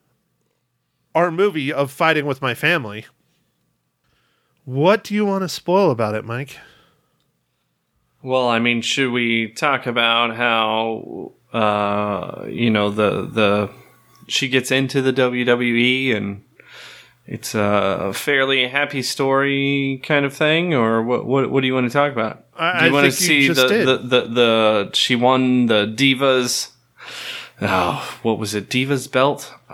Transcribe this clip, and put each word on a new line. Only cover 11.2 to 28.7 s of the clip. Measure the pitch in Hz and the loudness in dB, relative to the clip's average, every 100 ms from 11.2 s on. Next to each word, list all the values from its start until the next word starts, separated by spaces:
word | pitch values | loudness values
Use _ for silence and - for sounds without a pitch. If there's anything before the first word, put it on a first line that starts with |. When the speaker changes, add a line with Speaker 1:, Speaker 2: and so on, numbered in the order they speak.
| - - _ | -14 -18 _
Speaker 2:
uh, | 117 107 104 101 104 104 95 90 - - | -2 0 0 0 -2 -2 -4 -8 -10 -10
you | - 117 | -2 2
know, | 107 104 | 2 2
the, | 104 104 98 98 | 2 0 0 -2
the, | 110 104 104 101 - - _ _ _ - | 2 2 2 -2 -8 -20 _ _ _ -6
she | - 135 | -4 0
gets | 131 - | 0 2
into | 135 135 139 | 0 0 0
the | 131 | 0
W | 131 123 123 | 2 0 0
W | 123 123 123 | 0 2 2
E | 117 123 131 131 | 2 2 2 0
and | 107 101 101 - - - - - - - _ - | -2 -4 -8 -16 -20 -20 -20 -20 -20 -20 _ -14
it's | - - 110 | -12 -6 -2
a | 104 104 98 - 98 | 0 2 0 -2 -4
fairly | 107 - 139 135 135 127 | -4 0 2 2 0 0
happy | 139 143 143 | -2 -2 -4
story | 120 - 135 135 139 139 139 139 135 131 | -6 -2 0 2 0 0 0 0 -2 -6
kind | - 147 | -2 0
of | 139 | 0
thing, | 135 151 165 180 | 0 0 0 0
or | 139 113 113 | 0 2 0
what? | 117 123 110 | 0 -2 0
What, | 135 127 | 0 0
what | 135 | 0
do | 131 | 0
you | |
want | 131 123 | 0 0
to | |
talk | 143 143 | 0 0
about? | 120 110 - _ - | -2 -6 -8 _ -6
Speaker 1:
I, | 165 180 | -2 2
Speaker 2:
Do | |
you | 160 | 2
Speaker 1:
I | |
Speaker 2:
wanna | 143 139 | 4 2
Speaker 1:
think | - | 2
you | 180 | 2
Speaker 2:
see | 147 139 | 2 4
Speaker 1:
just | 143 | 4
Speaker 2:
the, | 127 | 4
Speaker 1:
did. | 220 139 | 4 2
Speaker 2:
the, | 131 | 0
the, | 123 123 - | 0 0 0
the, | 120 117 113 110 107 95 | 2 2 4 4 2 0
she | - - 123 | -2 0 2
won | 123 131 127 127 120 | 4 4 2 2 4
the | 107 104 | 2 2
Divas, | 110 135 131 139 127 120 - - _ _ _ - - - - - - | 2 2 4 2 2 0 -4 -8 _ _ _ -18 -14 -12 -14 -16 -6
oh, | - 92 87 139 - - | -2 0 0 -4 -10 -6
what | 113 107 | -4 -2
was | 104 | -4
it? | 104 | -6
Divas | - | -4